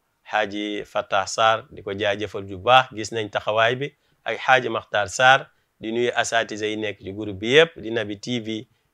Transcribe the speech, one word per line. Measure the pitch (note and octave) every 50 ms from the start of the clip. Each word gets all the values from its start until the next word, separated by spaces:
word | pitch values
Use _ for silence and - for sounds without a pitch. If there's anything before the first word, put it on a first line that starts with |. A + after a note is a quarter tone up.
| _ _ _ _ _
Hadji | - G#2+ G#2+ G#2+ G2+ G2+ G#2 G#2+ G#2 G#2 G#2 G#2+
Fattah | - - G#2 G2+ - A2 G2 F#2+
Sarr, | - - A2+ A2+ A2+ A2+ A2 - -
di | - - F2+
ko | G#2 G2
jaajëfal | G2 G#2 G2+ G2+ G#2 G#2 F#2+ - G#2 G2
bu | G2 G2+
baax, | F2+ F#2+ A#2+ B2+ C3 B2+ - -
gis | G#2+ A2 - A2+
nañ | A2+ G#2+ G2+
taxawaay | - G#2 - A2 G#2+ A2 A2+ A#2+ B2+
bi, | B2+ C#3+ C#3+ _ _ _ _ _ _ -
ak | A#2 A2+
Hadji | G2+ - - C3 B2+ A#2+ A#2
Makhtar | A2+ G#2+ - _ - G#2 G2+ F#2+
Sarr, | - - C3 C3 C3+ C#3 D3 - _ _ _ _ _ -
di | G#2+ A2
nuyu | A2+ A#2+ A#2+ A#2+ -
asatisa | A#2+ A2+ - A#2 A2+ A2+ G#2+ G#2+ G#2 G#2+
yi | G#2+ G#2+
nekk | G#2+ G#2+ G#2 F#2+ -
ci | F#2+ F#2+ G2
groupe | G#2 G#2+ G#2 G2 F#2
bi | A2 A#2 C3
yëpp, | D3+ E3 E3 -
di | - G2+ A2
Naby | A#2 A2+ G#2+ G#2 G#2 G2
T | - B2 B2 A#2
V, | G#2+ A2 A2 G#2+ G2+ _ _ _ _ _